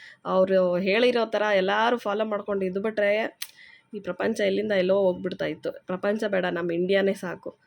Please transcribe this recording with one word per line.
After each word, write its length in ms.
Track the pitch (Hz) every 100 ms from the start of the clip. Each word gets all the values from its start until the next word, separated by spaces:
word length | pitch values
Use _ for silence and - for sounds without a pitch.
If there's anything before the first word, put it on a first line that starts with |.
| - -
ಅವರು 520 | 180 185 185 190 185 175
ಹೇಳಿರೋ 500 | 190 208 247 233 226
ಥರ 160 | 214 214
ಎಲ್ಲರೂ 420 | 208 196 208 233 240
ಫಾಲೋ 280 | 208 202
ಮಾಡ್ಕೊಂಡು 400 | 220 208 208 202
ಇದ್ಬಿಟ್ರೆ 760 | 190 190 220 214 202 214 233 - - - - - _
ಈ 60 | 208
ಪ್ರಪಂಚ 400 | 185 180 202 226
ಎಲ್ಲಿಂದ 320 | 202 196 214
ಎಲ್ಲೋ 220 | 202 185
ಹೋಗ್ಬಿಡ್ತಾ 500 | 196 190 180 185 185
ಇತ್ತು. 280 | 156 156 143
ಪ್ರಪಂಚ 520 | - - 180 202 214
ಬೇಡ, 200 | 220 190
ನಮ್ಮ 280 | 180 175 175
ಇಂಡಿಯಾನೇ 420 | 170 185 196 196
ಸಾಕು. 440 | 196 180 165 - -